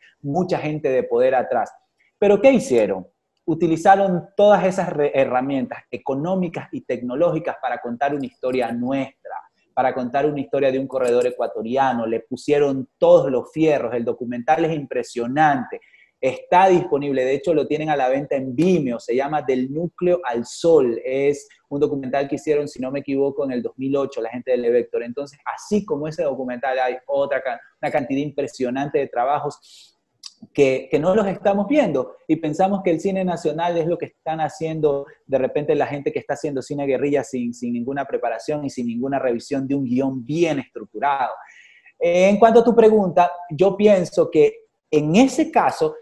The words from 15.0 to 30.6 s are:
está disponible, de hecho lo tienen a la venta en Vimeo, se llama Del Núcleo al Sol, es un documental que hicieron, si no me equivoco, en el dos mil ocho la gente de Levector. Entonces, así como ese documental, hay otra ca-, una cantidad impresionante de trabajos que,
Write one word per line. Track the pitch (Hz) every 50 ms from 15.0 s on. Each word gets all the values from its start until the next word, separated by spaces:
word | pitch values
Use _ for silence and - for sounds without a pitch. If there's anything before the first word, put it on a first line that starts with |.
| 113 - - 117 117 120 135 151 156 151 139 131 113 - - - _ _ _ _ _ _ _ -
está | 131 131 127 - - - 175 180 190 190
disponible, | 180 165 - - 147 139 143 143 135 131 127
de | 131 139
hecho | 139 - 180 160
lo | 147 135
tienen | - 147 151 156 156
a | 151
la | 139 131 127
venta | 135 139 147 - 143
en | 139 131 135 123
Vimeo, | 131 165 190 180 165 139 127 117 110
se | - - 117
llama | 131 135 143 156 147
Del | 139 135 131 127 127 135
Núcleo | 143 156 175 170 _ - 180 180 180 175
al | 175 123 117 120 113
Sol, | - - - - 165 165 147 131 120 113 -
es | - 131 131 135 139 143 143 143 - _ - _ _ -
un | 143 143
documental | 147 139 147 139 135 127 131 139 143 139
que | 151
hicieron, | - - 156 147 147 147 143
si | - -
no | 127 131
me | 139 143
equivoco, | - - 139 135 139 143 139 143 143
en | 135
el | 127 123
dos | 113 113 - -
mil | 131 135 139
ocho | 139 139 135 - 120
la | 113 113
gente | 120 123 - 131
de | 123 123
Levector. | 120 117 120 120 117 - - 113
Entonces, | 117 120 120 143 143 143 - _ -
así | 123 117 - - - 208 208 202
como | - 151 139 147
ese | 156 156 -
documental, | 165 143 131 127 131 123 123 120 139 135 127 131
hay | 131 127 123 - _
otra | - 143 139 139 131 139 127
ca-, | - 127 117 - - _ _ -
una | 151 143
cantidad | - 147 131 - 135 139
impresionante | 147 147 - - 139 120 - - 127 120 127 135 143 147 - 143
de | 139 -
trabajos | - 120 120 139 147 143 147 147 - - _ - - - - _ _ _ _ _ _ _ - - _ - - -
que, | - -